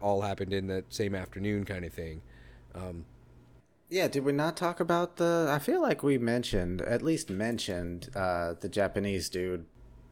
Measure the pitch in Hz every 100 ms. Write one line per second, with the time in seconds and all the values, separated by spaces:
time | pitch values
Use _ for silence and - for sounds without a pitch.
0 | 101 98 101 98 92 98 95 95 - -
1 | 101 95 90 95 101 104 98 95 85 -
2 | 80 80 - - - - - 87 92 87
3 | 80 - - - - - _ _ _ 180
4 | 151 139 139 143 160 165 170 170 175 170
5 | 175 - 170 170 156 147 - 359 294 143
6 | 143 135 117 120 120 101 87 90 - 120
7 | 147 160 - 95 113 113 - 87 87 87
8 | - 98 90 85 85 85 98 104 95 104
9 | 101 95 82 92 90 90 80 - - -
10 | -